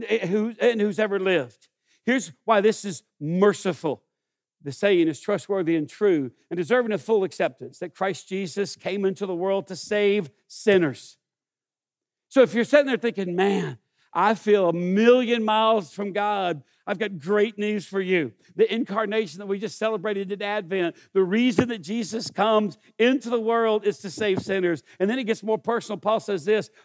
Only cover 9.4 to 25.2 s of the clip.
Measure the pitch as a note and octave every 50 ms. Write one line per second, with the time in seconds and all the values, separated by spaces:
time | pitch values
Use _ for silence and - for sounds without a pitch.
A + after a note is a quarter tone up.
9.4 | F3+ G3 G3 G3 F#3 - F#3+ - - - G#3 G#3 G#3 G3+ G3+ G#3 F3 C#3 - _
10.4 | _ _ - - - G#3+ G3 F#3 E3+ C#3+ A#2+ - - - - _ _ _ _ _
11.4 | _ _ _ _ _ _ _ _ _ _ _ _ _ _ _ _ _ _ - C4+
12.4 | B3 D#3 - A#3 A3 - C#4 D4 C#4+ C4+ B3+ G#3 - A#3 - G3 F#3+ F3 F3 F3+
13.4 | F#3+ G3+ G3 F#3+ E3+ D3 C3 - _ _ _ _ _ _ - D#3+ F#3 G#3 A3+ -
14.4 | - G#3+ G#3 G3+ F#3 E3+ E3 E3+ F3 F3+ F#3 G#3 A3 A#3 B3 B3+ B3+ A3+ A#3+ A#3
15.4 | A3 G#3+ G#3+ A3 A3 A3 A3+ G#3+ F3+ C#3+ - - G3+ G3+ F3 G3+ G3+ G#3 G#3 G3
16.4 | F#3+ F3 E3 C#3+ - _ _ _ _ - G#3 G3+ G#3+ G#3 G3+ D#3 C3 F3 G#3 G#3
17.4 | G#3 A#3 G#3 G#3 G#3 G#3 G#3+ G3+ - - G3 G3 F#3+ F3+ F#3 F3 D3 A#2 - _
18.4 | _ _ _ - - - G#3 A3+ - - G3 G#3+ A3 G3+ G#3+ A3 A3 D#3+ C#3+ F#3
19.4 | G#3 G3 G3 G3 G3+ F#3+ - - A3 A3 A3 G3+ E3 G#3+ G#3 G3 G3 F#3 G3+ F#3+
20.4 | G#3 G3+ G#3 G#3+ F#3+ D#3+ F#3+ F#3+ F3 E3+ - - - _ - F#3+ F#3+ F3 G3 A3+
21.4 | B3 B3+ G3 D#3+ B3+ A#3+ A#3 G#3 D3 D#3 G#3+ A#3+ A3 D#3+ G#3+ A3 F#3 D3 - -
22.4 | G3+ A3+ A3 A3 G#3+ G3 - - _ _ _ - A3 B3 C4+ C#4+ - A#3 B3 A#3
23.4 | A3 A3 A#3 A#3 A3+ A3 G#3+ G#3 G3+ G#3 F#3+ - - F#3+ D3 - G#3+ G#3 F#3+ F#3+
24.4 | - - F#3+ F#3+ F#3 F3 E3 C#3+ - - - - F#3 G3+ A#3 C4+